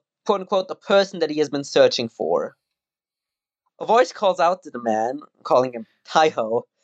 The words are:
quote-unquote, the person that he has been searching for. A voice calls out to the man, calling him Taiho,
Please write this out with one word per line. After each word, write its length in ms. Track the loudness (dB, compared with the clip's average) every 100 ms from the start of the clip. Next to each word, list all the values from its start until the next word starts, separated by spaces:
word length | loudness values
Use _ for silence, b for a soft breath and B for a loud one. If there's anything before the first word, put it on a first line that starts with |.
| _ _ -4
quote-unquote, 420 | -4 -2 -4 -4
the 60 |
person 460 | -8 0 2 2 -2
that 100 | -4
he 80 | -2
has 100 | -2
been 160 | -4
searching 440 | -2 4 4 2 -6
for. 480 | -6 -4 -2 -4 -12 _ _ _ _ _ _ _ _ _ _ _ -10
A 80 | 0
voice 260 | 2 2
calls 280 | 0 -2 2
out 220 | 0 0
to 60 | -6
the 120 | -8
man, 380 | -2 0 -2 -4 -12 _
calling 280 | 0 2 0
him 140 | -4 -16 _ -4
Taiho, 560 | 2 2 0 -2 -4 -4 _